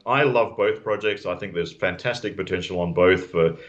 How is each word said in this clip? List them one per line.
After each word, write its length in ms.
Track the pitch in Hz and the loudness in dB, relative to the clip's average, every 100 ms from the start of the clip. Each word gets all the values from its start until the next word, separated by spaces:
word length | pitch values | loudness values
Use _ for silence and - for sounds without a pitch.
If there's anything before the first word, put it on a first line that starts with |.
| 113 | -2
I 160 | 135 | 2
love 340 | 143 120 107 - | 4 2 2 0
both 260 | 104 107 | 0 0
projects. 440 | 110 104 107 98 92 | -2 -2 -2 -2 -4
I 80 | |
think 180 | 90 101 | -6 -6
there's 180 | 85 82 | -4 -6
fantastic 640 | - 95 87 123 117 107 | -2 -4 -2 -6 -4 -6
potential 460 | 98 92 90 87 90 | -6 -4 -4 -4 -4
on 140 | 87 | -2
both 360 | 87 90 92 - | 4 4 4 2
for, 280 | 85 82 82 | 2 2 0